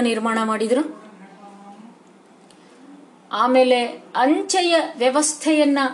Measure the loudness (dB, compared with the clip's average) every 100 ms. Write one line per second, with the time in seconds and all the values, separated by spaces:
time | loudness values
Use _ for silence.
0 | 0 -2 -2 -2 -2 -2 0 0 -2 -8
1 | -20 -20 -20 -20 -20 -20 -20 -20 -20 -20
2 | -20 -20 _ -20 -20 -20 -20 -20 -20 -20
3 | -20 -20 -10 -2 2 4 4 2 0 -8
4 | -10 -2 0 0 0 -2 2 0 -2 -2
5 | -2 0 -2 -2 0 2 2 2 -2